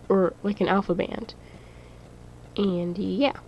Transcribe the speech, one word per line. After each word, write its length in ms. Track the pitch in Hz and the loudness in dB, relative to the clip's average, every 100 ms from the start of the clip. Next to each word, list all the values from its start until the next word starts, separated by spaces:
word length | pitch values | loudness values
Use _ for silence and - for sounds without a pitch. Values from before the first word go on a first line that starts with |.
| - | 2
or 240 | 196 185 - | 4 4 2
like 180 | 202 202 | -2 0
an 80 | 175 | 2
alpha 260 | 190 - | 2 2
band. 400 | 180 - - 226 - - - - - - - - - - - - - | 0 -2 -6 -10 -14 -18 -20 -20 -20 -20 -20 -20 -20 -20 -20 -8 -2
And 420 | 202 175 175 175 | 0 0 -2 -2
yeah. 400 | 190 185 285 - | -2 2 0 0